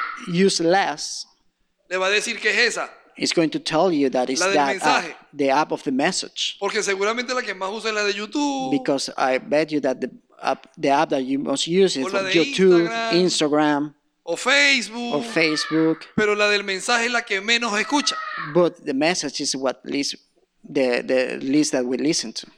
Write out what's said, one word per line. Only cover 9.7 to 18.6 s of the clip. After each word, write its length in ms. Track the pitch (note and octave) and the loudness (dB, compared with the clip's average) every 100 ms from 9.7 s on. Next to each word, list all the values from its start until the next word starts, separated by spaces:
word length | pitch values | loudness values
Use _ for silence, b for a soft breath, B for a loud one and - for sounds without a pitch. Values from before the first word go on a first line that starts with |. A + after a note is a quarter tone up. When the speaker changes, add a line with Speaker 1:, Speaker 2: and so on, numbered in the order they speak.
Speaker 1:
you 100 | D3+ | 0
that 200 | C3+ B2 | -2 -2
the 80 | B2 - _ - | -6 -10 _ -8
app, 240 | - C3+ - - | -4 -4 -6 -4
the 140 | D3+ | 2
app 200 | C#3 D#3 | 2 2
that 100 | C#3+ C3 | 0 0
you 120 | C#3 | -2
most 300 | D3+ C#3 D#3+ | -2 -2 0
use 280 | F3+ F#3+ C#3+ | 4 4 2
is 120 | C3 | -2
Speaker 2:
O 20 | |
la 140 | G3 | -2
de 80 | F#3+ | 0
Speaker 1:
YouTube, 540 | F#3 C#3+ F3 F#3+ F3 E3+ A3+ A3+ | 2 2 4 6 6 4 -2 0
Speaker 2:
Instagram. 840 | E3+ F3+ - D3+ D3 D3+ D3 D3 | 2 2 2 2 2 2 2 -2
Speaker 1:
Instagram, 0 | - _ _ - | -8 _ _ -8
Speaker 2:
O 100 | E3+ | -4
Facebook. 800 | B3 C#4 C#4+ C4+ G3+ A3+ A#3+ | 2 4 4 2 0 -6 -4
Speaker 1:
or 80 | D3 | -4
Facebook. 760 | B2 E3+ D#3+ D3+ - D#3 D#3+ D#3 - - | -2 0 2 0 -2 2 2 0 -4 0
Speaker 2:
Pero 180 | G#3+ G#3 | 0 2
la 120 | G#3 | 2
del 140 | G#3 | 2
mensaje 420 | G3+ F#3+ G#3 A#3+ A#3 | -2 -4 0 0 2
es 60 | |
la 100 | A#3+ | -2
que 180 | A3+ G3 | -2 -4
menos 320 | G#3 A#3 A#3 G#3 | 0 0 0 -2
escucha. 360 | G#3 C#4+ - - - E3+ D#3+ | 0 0 0 -4 -8 -10 -2
Speaker 1:
But 280 | D3+ | 2